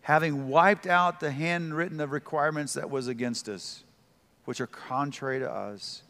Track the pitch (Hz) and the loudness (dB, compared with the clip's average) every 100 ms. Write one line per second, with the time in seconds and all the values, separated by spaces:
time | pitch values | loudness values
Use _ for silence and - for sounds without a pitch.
0 | - 151 160 143 135 143 180 208 185 175 | 4 4 4 0 2 6 6 6 4 4
1 | 180 170 156 135 160 175 165 156 175 156 | 4 2 -4 -2 0 0 -2 -2 -2 -2
2 | 147 143 - 156 147 156 143 - - 135 | -2 -2 -2 2 2 2 -4 -4 -2 -2
3 | 127 123 123 113 - 101 - - - _ | -2 -2 -2 -2 -6 -8 -10 -14 -18 _
4 | _ _ _ _ - 127 123 - - 127 | _ _ _ _ -10 -6 -6 -8 -6 -2
5 | 143 135 135 131 127 98 101 101 - - | -2 -4 -4 -2 -2 -4 -8 -10 -12 -14
6 | - | -18